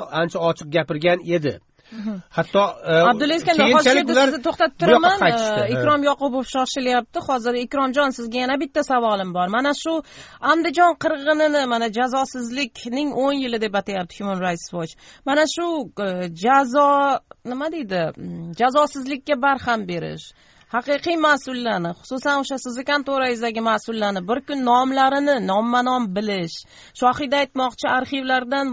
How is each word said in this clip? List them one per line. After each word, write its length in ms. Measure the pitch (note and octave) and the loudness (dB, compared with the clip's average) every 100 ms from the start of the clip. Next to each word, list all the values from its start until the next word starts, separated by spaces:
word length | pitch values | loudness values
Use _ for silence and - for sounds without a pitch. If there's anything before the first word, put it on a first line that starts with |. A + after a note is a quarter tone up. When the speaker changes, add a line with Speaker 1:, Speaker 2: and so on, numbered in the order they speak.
| - | -2
Speaker 1:
ancha 260 | D3+ E3+ F#3 | -2 -2 0
ochiq 280 | E3 D#3+ D3+ | -2 -2 -2
gapirgan 500 | D#3+ D3+ D3+ E3+ F3+ E3 | -2 -2 0 0 0 0
edi. 300 | E3+ D3 F2 _ _ _ | -2 -2 -6 _ _ _
Speaker 2:
Mhm. 240 | A3+ G#3+ G3 - | -10 -8 -10 -6
Speaker 1:
Hatto, 360 | - E3 G3 G3+ - | -4 0 2 2 0
e, 140 | - D#3+ | 2 4
Speaker 2:
Abdulaziz 440 | E3+ A3+ D4 E4 F4 | 6 4 0 0 2
Kandar, 180 | D#4+ | 4
Speaker 1:
keyinchalik 120 | C4+ D4+ | 6 6
Speaker 2:
hozir 200 | C4 C4+ | 6 4
yerda 180 | C4 | 4
Speaker 1:
ular 140 | B3 C#4 | 4 4
Speaker 2:
sizni 160 | D4 | 2
to'xtatib 320 | D#4 - D#4+ - | -2 0 -2 2
Speaker 1:
bu 80 | |
yoqqa 160 | E4+ - | 6 8
Speaker 2:
turaman. 200 | F4 G4 | 6 4
Speaker 1:
qaytishdi. 400 | - - A3 G#3+ | 2 2 0 0
Speaker 2:
E, 20 | |
Speaker 1:
Ha. 60 | - | 0
Speaker 2:
Ikrom 320 | B3 D4+ D4 | 0 2 2
Yoqubov 400 | C#4+ C#4 C#4 C4 | 2 0 0 -2
shoshilyapti. 760 | A#3+ C4 B3+ C#4 B3 B3 A3+ E4+ | -2 -2 -2 -2 0 0 -2 -6
Hozir, 340 | - C4 A3+ | -2 -2 -2
Ikromjon, 560 | A#3+ B3 C#4+ C4 C4 C#4 | -2 -2 -2 0 2 0
sizga 260 | A#3+ A#3 B3 | -2 -6 -4
yana 160 | B3+ C#4 | -2 -2
bitta 240 | C#4+ D#4 | -2 -4
savolim 460 | C#4+ B3 A#3 G3+ F#3 | 0 0 0 0 -2
bor. 140 | F3 F3+ | -2 -2
Mana 240 | A3 C#4+ | 0 -2
shu 200 | - D#4+ E4 - - - - | -2 -4 -6 -8 -16 -20 -4
Andijon 540 | B3+ E4 E4 D4 F4 D#4 | 0 2 2 4 4 4
qirg'inini, 640 | D#4 D4+ C#4+ D4+ D4+ D4 C4 | -2 -2 0 2 2 2 0
mana, 200 | A#3 A#3 | 0 -2
jazosizlikning 1200 | G#3 B3+ C4+ C4 B3+ A#3 B3+ C#4 - A#3+ B3+ D4 | -2 -2 -2 -2 -6 -8 -6 -8 -8 -8 -4 -4
o'n 200 | B3 C#4 | -2 0
yili 260 | C#4+ B3+ A3+ | 0 -2 -2
deb 140 | G#3+ | -2
atayapti 400 | G3 G3+ G3 F3 - | -2 -4 -6 -8 -8
Human 240 | G3+ F#3 | -6 -4
Rights 280 | F3+ E3+ - | -4 -4 -8
Watch. 240 | F3 E3 - - - | -8 -8 -12 -20 -10
Mana 220 | C4+ C#4+ D#4 | -2 2 2
shu, 200 | - E4+ D#4+ G3 | 0 -4 -4 -6
e, 140 | - G3 F3+ F3+ | -6 -6 -4 -8
jazo, 580 | E3 A3 C4+ C4 C#4+ C#4+ C#4+ C#4 C4 - - | -2 2 4 4 4 4 4 2 0 -6 -16
nima 260 | A#3 C4 D#4 | -10 -8 -6
deydi, 320 | D#4+ G#3+ F#3 D#3+ | -6 -6 -4 -4
mm, 440 | - F3+ E3+ E3+ | -6 -12 -12 -10
jazosizlikka 800 | E3+ B3 C#4+ D4 C#4+ C4 C#4+ - C#4 | 0 2 4 2 0 -8 -6 -4 0
barham 460 | C#4 C4 B3 A3+ F#3 | 0 0 -2 -4 -4
berish, 380 | E3+ D#3 D#3 - _ _ _ _ | -6 -8 -10 -16 _ _ _ _
haqiqiy 440 | A#3 C#4 C#4+ E4 E4+ | -4 -2 -2 -2 2
mas'ullarni, 760 | D4+ C#4 C4 B3+ A#3 G3 E3+ E3+ | 2 2 -2 -4 -2 -2 -4 -8
xususan, 400 | - C4 C#4+ C#4+ | -10 -4 -2 -2
o'sha 180 | C#4 C4 | -2 -6
sizni 260 | B3+ A#3+ | -8 -8
kontorangizdagi 800 | A#3+ C#4+ C#4 C4+ B3+ A#3 A#3 A3 | -2 -2 0 -2 0 -2 -4 -2
mas'ullarni 580 | A3+ G#3+ - A3+ G#3 F#3+ F3+ | 0 -2 -2 -4 -2 -2 -2
bir 120 | C4 | -4
kun 180 | - C#4+ B3 | -4 -2 2
nomlarini 680 | B3 C4 C4+ C4 C#4 C#4+ C4 | 4 4 2 2 2 2 0
nomma-nom 640 | F#3+ G3 A#3 B3 B3 B3+ A3 | 2 0 2 2 2 0 -2
bilish, 460 | F#3 G#3+ G3 E3 - - - - | -4 -2 -4 -6 -10 -18 -20 -20
Shohida 460 | - B3 B3 C#4+ C#4+ | 0 0 2 0 0
aytmoqchi, 480 | C#4 C4 B3+ - D4 | 0 -2 -4 -2 -2
arxivlardan 800 | B3+ B3+ C4+ C4 C4 A#3+ C#4 C4+ | -2 -2 -4 0 -2 0 -2 -2